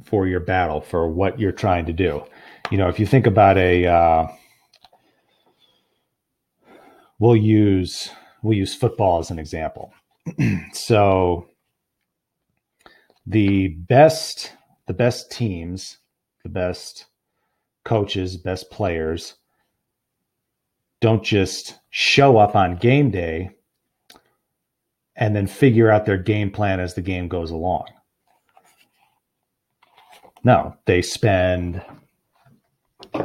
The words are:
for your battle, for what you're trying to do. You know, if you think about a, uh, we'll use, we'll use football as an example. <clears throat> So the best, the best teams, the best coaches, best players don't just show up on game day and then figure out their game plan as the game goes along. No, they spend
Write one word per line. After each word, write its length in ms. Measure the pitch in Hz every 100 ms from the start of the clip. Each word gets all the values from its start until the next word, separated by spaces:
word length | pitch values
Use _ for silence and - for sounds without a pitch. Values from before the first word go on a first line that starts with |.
for 240 | - 107 95
your 120 | 90
battle, 420 | 85 92 87 76
for 280 | - 87 82
what 300 | 80 98 117
you're 120 | 101
trying 340 | - 104 87 82
to 80 |
do. 300 | 82 90 73 - - - - -
You 60 | 98
know, 120 | 90
if 100 | 87
you 60 | 104
think 220 | 135 131
about 300 | 101 98 95
a, 280 | 92 90 87
uh, 420 | 85 82 80 80 - _ _ _ _ _ _ _ _ _ _ _ _ _ _ _ _ _ _ _ _ _ _ _ - - _ _ _
we'll 160 | 110 113
use, 760 | 107 107 104 95 90 - - - _ _
we'll 140 | 107 107
use 180 | 95 -
football 440 | 117 - 98 85
as 120 | 80
an 80 | 82
example. 540 | 78 85 78 - - _
<clears throat> 460 | _ _ - - 123 95 -
So 720 | - - 110 101 95 92 85 - _ _ _ _ _ _ _ _ _ _ _ _ _ - _ _ _ -
the 420 | 107 101 98 95
best, 840 | 82 85 127 156 156 - - - - _ _ -
the 80 |
best 380 | 95 123 120 -
teams, 640 | - 113 90 82 92 - - _ _ _ _ -
the 60 |
best 540 | 85 90 90 - - - _ _ _ _ _ _ _
coaches, 540 | - 113 101 98 92 90
best 340 | 95 92 -
players 640 | - 101 82 80 85 - - _ _ _ _ _ _ _ _ _ _ _ _ _ _ _ _
don't 220 | 113 110
just 540 | - 104 92 - - - _
show 480 | - - - 139 113
up 180 | 104 104
on 220 | 92 87
game 340 | 117 139 143
day 400 | 98 82 80 92 - _ _ _ _ _ - _ _ _ _ _ _ _ _ _ -
and 200 | 110 104
then 100 | 98
figure 460 | - 139 113 113
out 140 | 104 107
their 120 | 98
game 320 | 90 104 101
plan 300 | 101 104 92
as 140 | 90
the 80 | 95
game 260 | 92 90 87
goes 240 | 90 82
along. 340 | 82 87 85 - _ _ _ _ _ _ _ _ _ _ _ _ _ _ _ _ _ _ _ _ _ _ - - _ 120
No, 320 | 110 80 - -
they 160 | 90
spend 840 | - - 113 95 92 90 87 87 - - _ _ _ _ _ _ _ _ _ _ - -